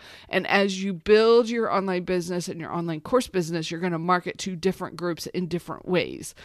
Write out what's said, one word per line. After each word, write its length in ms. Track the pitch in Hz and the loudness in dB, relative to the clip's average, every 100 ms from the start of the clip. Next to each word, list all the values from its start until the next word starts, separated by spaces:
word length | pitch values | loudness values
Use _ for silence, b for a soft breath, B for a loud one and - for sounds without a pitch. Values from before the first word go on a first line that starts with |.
| B B B | B B B
And 160 | - - | -2 2
as 380 | 202 202 190 | 2 2 0
you 100 | 196 | -4
build 560 | 175 - 214 220 233 226 | -4 4 6 8 6 4
your 220 | 240 220 | 0 0
online 320 | 196 190 180 | 0 0 -2
business 440 | 180 180 170 175 175 | 0 -2 0 -4 -4
and 120 | 170 | -6
your 120 | 156 | -6
online 300 | 170 170 156 | -4 -4 -6
course 260 | - 254 - | 0 2 2
business, 440 | 185 160 170 160 | -2 -2 -4 -4
you're 80 | 165 | -4
gonna 180 | 180 165 | -2 -2
market 400 | 170 180 175 - | 2 0 0 -8
to 160 | 190 180 | -8 -2
different 420 | 190 180 180 165 | -2 -2 -6 -6
groups 280 | 175 160 - | -6 -6 -6
in 200 | 180 180 | -4 -2
different 400 | 175 - - - | -4 -6 -10 -2
ways. 480 | 180 64 67 - B | 0 0 -6 -12 B